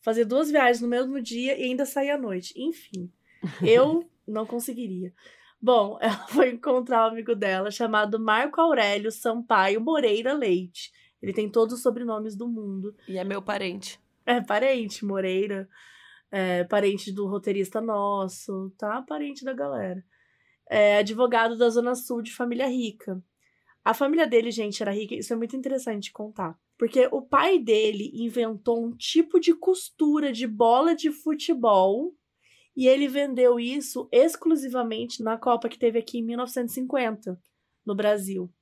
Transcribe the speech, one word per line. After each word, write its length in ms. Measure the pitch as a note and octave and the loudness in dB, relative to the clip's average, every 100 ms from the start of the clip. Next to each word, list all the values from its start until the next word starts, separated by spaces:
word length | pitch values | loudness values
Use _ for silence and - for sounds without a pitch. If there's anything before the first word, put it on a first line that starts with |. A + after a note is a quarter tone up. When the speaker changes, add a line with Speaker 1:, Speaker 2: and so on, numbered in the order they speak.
Speaker 1:
Fazer 220 | - A3+ | -2 0
duas 260 | A3+ B3+ D4+ | 2 2 4
viagens 300 | D4 B3+ A#3+ | 4 6 4
no 80 | A#3+ | 2
mesmo 340 | A#3+ B3+ C#4 | -2 -2 -4
dia 340 | A3+ A#3 B3+ C4+ | -6 -4 -2 -2
e 60 | |
ainda 240 | B3+ B3+ C4+ | -2 -2 -2
sair 240 | C#4 C#4 | -2 -2
à 80 | C#4+ | -2
noite. 340 | A#3+ F#3 F3+ - | -4 -6 -8 -8
Enfim, 540 | C#4 E4 - F#3+ F3+ _ _ _ | -8 -8 -12 -12 -12 _ _ _
Speaker 2:
<laughs> 220 | F3 - | -10 -2
Speaker 1:
eu 480 | F#3 A#3 C#4 D#4+ E4+ _ - | 4 6 6 2 -4 _ -8
não 180 | G#3+ | -6
conseguiria. 680 | A3 A#3+ A#3+ A#3 A#3 F3+ G3 _ - _ _ _ | -6 -6 -8 -8 -8 -8 -10 _ -20 _ _ _
Bom, 340 | A#3 A#3+ G3+ - | 4 4 4 0
<laughs> 40 | |
ela 240 | A3 G3+ - | -2 -2 -4
foi 220 | C4 B3+ | 2 2
encontrar 540 | A#3+ D4 B3+ B3 A#3+ | 2 0 0 2 2
um 80 | A3+ | 2
amigo 240 | A3+ A3 A3 | 0 -4 -2
dela 340 | G3 F#3+ G3+ | 0 -2 -2
chamado 480 | G3+ A3+ G#3+ G#3 A3 | -4 0 0 0 0
Marco 420 | A3 G#3+ C#4+ D4 | 2 2 2 2
Aurélio 520 | E4 C#4 G3+ G3+ G#3+ | 4 4 2 2 -4
Sampaio 680 | A3 A#3+ A3+ A#3+ G#3+ F#3+ G#3 | -4 -4 -4 2 4 4 2
Moreira 520 | A3+ D#4+ A#3+ G#3 A#3 | 0 2 2 2 0
Leite. 580 | D4 A#3+ F3+ F3+ - - _ _ _ | 0 0 0 -2 -14 -18 _ _ _
Ele 100 | G3 | -6
tem 160 | G3 G#3+ | -4 0
todos 280 | A3+ A3+ B3 | 2 2 2
os 60 | |
sobrenomes 540 | B3+ A#3 A#3+ G#3+ A3 G3+ | -2 -2 -4 -6 -6 -8
do 100 | A#3+ | -8
mundo. 480 | A3+ G#3 G3 G3 G#3 - | -8 -8 -8 -8 -12 -10
Speaker 2:
E 80 | F#3 | -8
é 80 | |
meu 160 | F#3+ G3 | -6 -6
parente. 580 | G3 G3+ F#3+ F#3+ - - _ _ - | -4 -4 -4 -8 -12 -18 _ _ -2
Speaker 1:
É, 160 | A#3+ | -2
parente, 640 | - G#3 C4 C4 G#3+ - G3+ | 0 0 2 0 -4 -8 -6
Moreira. 600 | G3 F#3+ F#3 G3+ G3 F#3+ _ - - - - _ | -4 -2 -2 -2 -4 -8 _ -20 -20 -20 -20 _
É, 340 | G3 F#3 F3+ | -4 0 0
parente 460 | F3 G#3 G3+ G3+ G#3 | 2 2 2 0 -6
do 160 | G3 G3+ | -6 -4
roteirista 540 | G3 G3 G3 F#3+ A3 | -4 -4 -2 -2 -4
nosso, 920 | A3+ G#3 G3+ G3+ F#3+ F#3 - F#3+ F#3+ F#3+ | -4 -2 -2 -2 -4 -8 -10 -8 -8 _
tá? 240 | G#3 A3+ | -8 -6
Parente 420 | C4 D4+ D4 C#4 | -8 -8 -8 -8
da 120 | C4+ | -10
galera. 500 | B3+ C#4+ C4+ F#3+ F#3 - _ _ _ _ _ _ | -6 -6 -4 -6 -8 -14 _ _ _ _ _ _
É, 300 | G#3+ G#3 G#3 | 4 4 4
advogado 580 | G#3 A3 B3 A#3 A3+ A3+ | 0 0 2 4 2 2
da 140 | A#3+ | 2
Zona 240 | A3+ A#3+ | 2 0
Sul 260 | B3 - A#3+ | -4 -4 -6
de 140 | A3+ | -8
família 320 | - A#3+ A#3+ C4 | -6 -4 -2 -2
rica. 560 | B3+ A3+ G3+ - F#3 - _ _ _ _ _ | -2 -4 -8 -10 -10 -12 _ _ _ _ _
A 120 | - | -2
família 320 | A3 C#4 D#4+ D#4 | 0 2 2 4
dele, 240 | A#3 A#3 | 4 2
gente, 320 | A3+ G#3 G3+ | -4 -6 -4
era 100 | G3+ | -4
rica. 220 | G3+ G#3+ | -4 -6
Isso 180 | A#3+ G#3 | -8 -6
é 40 | A#3 | -6
muito 200 | A3+ C4 | -4 -6
interessante 480 | C4 C4 B3+ G#3 | -4 -4 -4 -8
de 80 | G3+ | -8
contar. 460 | - G#3+ G#3+ F3 E3 _ _ | -12 -14 -8 -10 -10 _ _
Porque 320 | A#3 C4 B3+ | 0 4 4
o 120 | C#4 | 2
pai 360 | C4 C#4+ D#4+ F#4 | 2 2 4 2
dele 520 | A3+ G#3+ A3 G#3 G#3+ | 4 4 4 0 -6
inventou 720 | - A#3 A#3+ A3+ G#3+ A3+ A#3 | -6 -4 -2 -2 -2 -2 0
um 100 | A#3 | -2
tipo 460 | A#3 - D#4 E4 F#4 | -6 0 2 4 4
de 140 | E4+ | 4
costura 760 | E4 - F#4 - _ D4+ D4+ D4 | 2 2 0 -2 _ 2 2 0
de 160 | A3+ B3 | -2 -6
bola 480 | G#3+ A#3 B3 D#4+ | 2 6 6 4
de 160 | E4 D#4+ | 2 0
futebol 1040 | D4+ D#4 D4+ - C#4+ A#3 G3 F#3+ G#3+ E4 - _ _ _ _ _ - | -2 -4 -4 -2 2 4 6 4 2 -4 -8 _ _ _ _ _ 2
e 100 | B3+ | 4
ele 220 | C4+ C#4+ | 6 4
vendeu 500 | C4 C#4+ B3 B3 A#3+ | 0 -2 4 4 4
isso 500 | A#3+ C#4 C#4 B3 - | 0 -4 -6 -10 0
exclusivamente 1080 | A#3+ D#4 E4 E4 D#4 C4+ B3 A#3 A3 A#3 - | 4 4 2 0 0 0 -4 -4 -6 -8 -6
na 160 | A3 A3+ | -4 -2
Copa 320 | B3 A#3 A#3 | 0 0 -2
que 80 | - | 0
teve 200 | A#3+ A3+ | 0 0
aqui 200 | A3+ A#3+ | -4 -8
em 60 | |
mil 120 | A3+ A#3 | -6 -6
novecentos 360 | B3 B3+ A#3+ | -6 -4 -6
e 20 | |
cinquenta, 640 | C4 B3+ C#4+ A#3+ G#3+ G#3 F3+ _ _ _ _ - | -6 -4 -2 -2 -4 -10 -12 _ _ _ _ -6
no 80 | |
Brasil. 580 | G3 G#3 G#3 G3 F#3+ F3+ _ | 0 2 0 -2 -6 -8 _